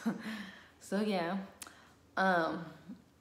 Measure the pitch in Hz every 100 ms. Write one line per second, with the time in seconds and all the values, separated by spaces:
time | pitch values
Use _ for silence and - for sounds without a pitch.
0 | - - 214 214 190 - - - - 196
1 | 214 185 170 196 190 - - - - -
2 | - - 190 175 160 160 170 - - 240
3 | - _